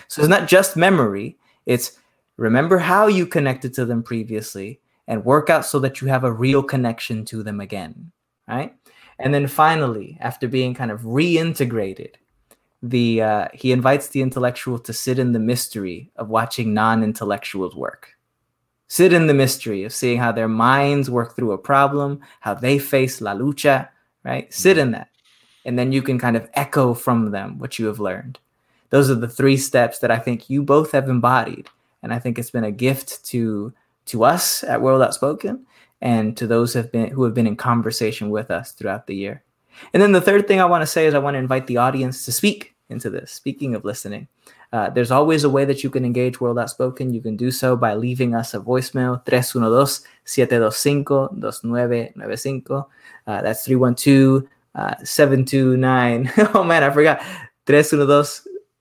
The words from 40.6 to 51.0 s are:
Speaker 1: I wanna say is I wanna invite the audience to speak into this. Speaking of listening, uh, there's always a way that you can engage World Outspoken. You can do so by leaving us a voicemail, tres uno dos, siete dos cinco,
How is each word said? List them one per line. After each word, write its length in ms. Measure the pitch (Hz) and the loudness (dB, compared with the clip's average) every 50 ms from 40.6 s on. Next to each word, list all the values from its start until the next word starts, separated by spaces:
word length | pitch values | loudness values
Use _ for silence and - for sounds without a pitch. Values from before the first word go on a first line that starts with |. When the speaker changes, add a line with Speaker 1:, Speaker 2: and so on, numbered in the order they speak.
Speaker 1:
I 40 | 185 | 4
wanna 200 | 175 175 165 156 | 4 4 2 0
say 220 | 147 - 170 160 156 | 0 0 2 2 4
is 80 | 143 | 2
I 40 | 143 | 2
wanna 200 | 139 143 139 131 | 0 -2 -2 -2
invite 260 | 131 127 131 131 131 | -2 -2 -2 -2 -2
the 120 | - 120 120 | -2 -2 0
audience 460 | 123 131 139 131 131 127 131 - - | 0 0 0 -2 -4 -4 -6 -8 -8
to 60 | - | -8
speak 440 | 123 - - 208 180 - - - _ _ _ - | -4 0 0 0 -2 -2 -8 -20 _ _ _ -16
into 200 | - - - 110 | -14 -10 -10 -8
this. 220 | - - - - | -8 -10 -12 -12
Speaking 420 | - - - 143 131 - 143 131 117 | -16 -12 -10 -10 -8 -8 -6 -6 -6
of 100 | 104 - | -6 -6
listening, 440 | 104 104 - - 101 101 107 - - _ _ _ _ - _ _ - | -8 -10 -10 -10 -12 -12 -14 -16 -18 _ _ _ _ -20 _ _ -8
uh, 200 | - 113 101 92 | -4 -4 -4 -2
there's 200 | 90 127 120 113 | 0 0 0 2
always 320 | 131 135 151 160 160 151 147 | 4 4 4 4 4 2 2
a 60 | 143 | 2
way 160 | 131 139 139 | 2 2 2
that 180 | 139 135 139 - | 0 0 -2 -4
you 60 | 131 | -4
can 160 | - 135 127 | -4 -2 -2
engage 340 | 120 120 123 127 127 120 - | -2 0 0 0 -2 -2 -2
World 200 | 127 120 117 120 | -2 -2 -2 -2
Outspoken. 540 | 113 - - - 127 127 127 - 135 127 120 | -4 -4 -4 -4 -4 -4 -4 -4 -6 -4 -4
You 80 | 110 | -4
can 140 | 117 113 107 | -6 -6 -6
do 140 | 101 120 127 | -4 -2 -4
so 260 | 127 - 135 131 127 | -2 0 0 0 0
by 200 | 117 120 110 104 | 2 0 0 -2
leaving 400 | 110 117 123 123 123 127 120 117 | -2 -4 -4 -2 -2 -2 -2 -2
us 180 | 113 117 - - | -2 -4 -6 -8
a 60 | 104 | -8
voicemail, 680 | 101 113 127 127 127 - - 131 127 127 123 123 - | -4 -2 -2 -2 -2 -2 -4 -2 -2 -2 -2 -4 -4
tres 300 | - - 127 123 - - | 0 0 0 0 0 -2
uno 140 | 123 117 110 | 0 2 4
dos, 320 | 113 127 139 135 - - - - _ _ _ | 4 4 4 2 0 -6 -12 -16 _ _ _
siete 340 | - - 139 123 110 123 117 | -6 0 0 2 2 4 2
dos 180 | 113 107 110 - | 2 2 0 0
cinco, 520 | - 147 143 143 | 0 0 0 0